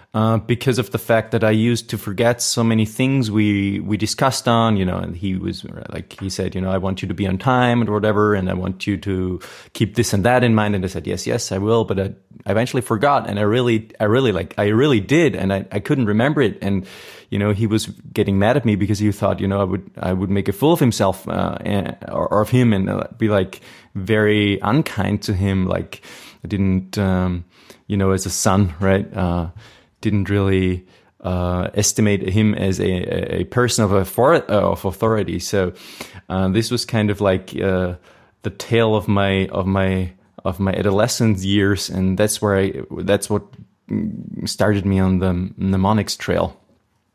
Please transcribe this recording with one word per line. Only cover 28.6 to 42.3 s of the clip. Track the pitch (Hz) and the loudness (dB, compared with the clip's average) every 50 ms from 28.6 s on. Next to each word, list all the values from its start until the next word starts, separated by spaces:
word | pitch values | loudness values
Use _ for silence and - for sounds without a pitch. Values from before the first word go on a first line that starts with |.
| 101 87 80 - | 4 2 0 0
right? | 101 95 95 98 101 - - | 2 2 2 2 0 -4 -4
Uh, | 98 92 87 87 87 85 90 - - - - - - _ _ _ _ | -4 -2 -2 -2 -2 -4 -6 -10 -16 -20 -20 -20 -20 _ _ _ _
didn't | - 110 101 101 95 90 | -4 -2 0 0 0 0
really, | 101 101 98 98 95 95 92 92 92 90 - _ _ _ _ _ _ _ | 0 2 2 2 2 2 2 0 -2 -4 -6 _ _ _ _ _ _ _
uh, | - 90 90 90 90 90 90 90 90 - - | -6 -4 -2 -2 0 -2 -2 -2 -2 -2 -2
estimate | 101 104 - - - 110 104 101 95 95 | -2 -2 0 0 2 2 2 2 0 0
him | 95 90 110 107 107 104 | 0 2 2 2 2 2
as | - 92 98 95 92 | 0 -2 -2 0 0
a, | 95 95 | 0 0
a, | 92 90 - - - 87 - - 87 87 | 0 -2 -4 -4 -4 -4 -4 -4 -4 -4
a | 92 | -4
person | - - 127 123 117 - - 110 | -2 0 0 0 2 2 0 2
of | 95 | 2
author-, | 98 98 95 95 - - 120 143 170 151 - - | 2 2 0 0 0 2 4 4 4 2 2 2
uh, | 104 101 92 92 | 2 2 2 2
of | 92 - - | 0 -2 -4
authority. | 98 90 - - 110 110 107 98 92 90 90 | -6 -4 -2 0 0 0 0 -2 -4 -4 -6
So, | - - - 101 92 90 87 - - - - - - - - 95 - _ | -6 -2 0 0 0 0 -4 -8 -18 -20 -18 -18 -18 -18 -18 -20 -12 _
uh, | 90 92 95 95 | -2 0 0 2
this | 92 90 110 - | 2 0 0 0
was | 123 117 - | -4 -4 -4
kind | - - 110 107 104 | -2 -2 0 0 0
of | 104 95 | 0 0
like, | 104 98 95 92 92 - - 87 | 2 2 2 0 -2 -8 -6 -4
uh, | 92 98 95 92 92 90 90 - _ - - _ _ _ _ _ | -2 0 0 0 -2 -2 -6 -8 _ -20 -20 _ _ _ _ _
the | - 107 | -10 -10
tale | - - - - 117 113 113 110 107 | -10 -10 -4 0 2 2 4 4 2
of | 107 92 - | 0 0 2
my, | 104 101 98 98 95 95 95 - | 2 2 2 2 2 2 0 0
of | - 92 92 | -2 -4 -2
my, | 95 95 98 95 95 95 95 92 87 - _ _ _ _ - | 0 0 2 2 2 0 0 -2 -4 -8 _ _ _ _ -6
of | _ 95 92 92 | _ -6 -4 -2
my | 98 98 | -2 -2
adolescent | 92 - 92 104 95 101 107 123 - - 120 110 104 92 | 0 0 0 2 2 2 2 0 0 0 2 2 2 0
years, | 92 98 98 104 98 98 104 92 - - | 0 0 2 2 2 2 0 0 -2 -6
and | - 92 92 95 95 92 | -4 -2 0 0 2 2
that's | 107 107 | 0 0